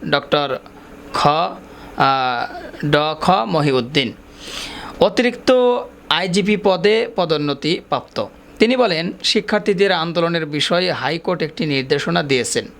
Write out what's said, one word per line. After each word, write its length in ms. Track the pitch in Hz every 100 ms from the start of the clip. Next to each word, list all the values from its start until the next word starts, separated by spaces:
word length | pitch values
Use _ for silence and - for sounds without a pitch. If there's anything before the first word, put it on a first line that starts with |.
| -
ডক্টর 480 | 143 - 147 143 127 - - - - -
খ, 120 | - 147
আহ, 300 | 151 185 - - - - - 135 135 127 120 - - - - 147
ড 280 | 147 151 156
খ 100 | -
মহিউদ্দিন, 840 | 190 226 160 147 127 120 147 117 - - - - - - - - -
অতিরিক্ত 800 | 190 208 247 240 - 254 247 247 - - -
আইজিপি 480 | 156 190 185 202 208
পদে 520 | 208 180 196 220 233 -
পদোন্নতি 640 | 170 156 147 139 147 185 -
প্রাপ্ত। 360 | 131 - - 101 - - -
তিনি 180 | 220 254
বলেন, 360 | 226 160 175 -
শিক্ষার্থীদের 680 | - 220 - 208 208 190 196
আন্দোলনের 540 | 175 170 170 165 170 151
বিষয়ে 460 | 147 - 175 180
হাইকোর্ট 500 | 151 127 170 - 175
একটি 240 | 156 - 160
নির্দেশনা 560 | 139 131 143 - 175
দিয়েছেন। 440 | 147 131 113 120 104